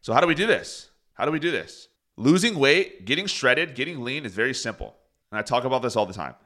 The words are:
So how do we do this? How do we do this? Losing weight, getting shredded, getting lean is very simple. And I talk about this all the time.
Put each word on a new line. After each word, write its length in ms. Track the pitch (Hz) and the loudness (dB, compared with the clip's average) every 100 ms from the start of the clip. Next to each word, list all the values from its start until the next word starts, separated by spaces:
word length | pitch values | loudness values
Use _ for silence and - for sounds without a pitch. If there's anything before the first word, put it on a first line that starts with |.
So 120 | - | 2
how 80 | 117 | 2
do 60 | 170 | 4
we 80 | 156 | 2
do 100 | 214 | 2
this? 440 | 123 - - - _ _ | 2 0 -16 -18 _ _
How 120 | - 131 | -4 -2
do 60 | |
we 80 | 156 | -2
do 100 | 160 | -2
this? 380 | 127 78 - - _ _ - | -4 -6 -16 -20 _ _ -2
Losing 420 | 120 180 220 190 | 2 4 4 2
weight, 460 | 135 160 196 - 95 | 4 4 2 -8 -4
getting 200 | 147 196 | -2 -2
shredded, 480 | - 131 131 165 | 0 2 2 0
getting 300 | 127 143 160 | -4 -8 -6
lean 220 | 120 139 131 | -8 -6 -8
is 100 | 95 | -2
very 180 | 120 | -2
simple. 420 | 131 117 104 - _ _ _ _ | -2 -8 -8 -14 _ _ _ _
And 80 | 107 | -8
I 20 | |
talk 220 | 107 123 | -2 0
about 180 | 127 127 | 0 0
this 140 | 117 110 | 0 0
all 100 | 101 | -2
the 80 | |
time. 220 | 95 73 62 | -4 -12 -12